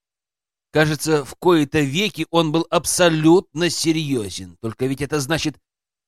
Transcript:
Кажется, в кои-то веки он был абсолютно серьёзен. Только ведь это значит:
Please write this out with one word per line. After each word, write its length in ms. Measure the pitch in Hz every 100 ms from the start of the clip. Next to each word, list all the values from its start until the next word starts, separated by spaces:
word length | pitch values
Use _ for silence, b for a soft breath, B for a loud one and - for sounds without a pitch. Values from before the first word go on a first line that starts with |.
| _ _ _ _ _ _ _
Кажется, 520 | 147 156 151 156 151
в 100 | 127 -
кои-то 440 | 180 165 143 156
веки 460 | 139 160 208 151 156
он 220 | 165 160
был 140 | 165 -
абсолютно 1000 | 170 - - 175 156 156 175 - 147 170
серьёзен. 840 | - 165 160 143 127 98 90 92 85
Только 280 | 113 110 131
ведь 140 | 135
это 200 | 139 151
значит: 380 | 131 156 151 - _ _ _ _